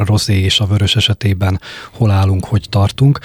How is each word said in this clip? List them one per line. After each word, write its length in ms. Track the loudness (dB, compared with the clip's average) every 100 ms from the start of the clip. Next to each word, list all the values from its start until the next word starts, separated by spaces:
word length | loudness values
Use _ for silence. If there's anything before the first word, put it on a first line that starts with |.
| 0
rozé 400 | 0 0 0 0
és 120 | 0
a 60 | 0
vörös 300 | 0 0 0
esetében 640 | 0 0 -2 0 -2 -2 -6 -18 -18
hol 180 | -2 0
állunk, 340 | 2 2 0 -2
hogy 220 | -4 -2
tartunk, 500 | 0 0 2 2 2